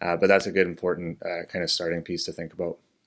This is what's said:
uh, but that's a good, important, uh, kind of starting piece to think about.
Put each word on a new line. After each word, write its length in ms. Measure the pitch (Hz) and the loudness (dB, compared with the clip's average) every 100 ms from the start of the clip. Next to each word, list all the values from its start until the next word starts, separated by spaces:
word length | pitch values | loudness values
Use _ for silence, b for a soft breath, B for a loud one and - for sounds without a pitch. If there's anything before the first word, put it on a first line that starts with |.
uh, 120 | 87 85 | -2 2
but 80 | 98 | 6
that's 200 | 98 98 | 6 4
a 60 | |
good, 140 | 95 90 | 2 2
important, 560 | 85 90 87 85 82 | 2 -2 -2 -4 -6
uh, 240 | 90 85 87 | -6 -6 -6
kind 160 | 92 | -6
of 60 | 85 | -2
starting 320 | - 85 85 | -2 -2 -2
piece 220 | 82 87 | -4 -6
to 80 | - | -6
think 200 | - 90 | -8 -10
about. 240 | - 85 - _ _ | -6 -6 -6 _ _